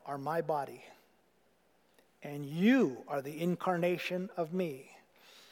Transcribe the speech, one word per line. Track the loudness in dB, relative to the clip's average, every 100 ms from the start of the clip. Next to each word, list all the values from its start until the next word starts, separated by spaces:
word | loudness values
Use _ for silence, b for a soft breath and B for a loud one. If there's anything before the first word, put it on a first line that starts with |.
| -6
are | -4
my | -2 -2
body, | 0 0 -2 -8 -18 b b _ _ _ _ _ _ _ _ _ _ _
and | -10 -8 -6
you | 4 6 8 6 2 -6
are | -6
the | -6 -2
incarnation | -2 0 0 2 2 0 -2 -4 -4 -4
of | -4
me." | -2 -2 -4 -14 -20 -20 b b b b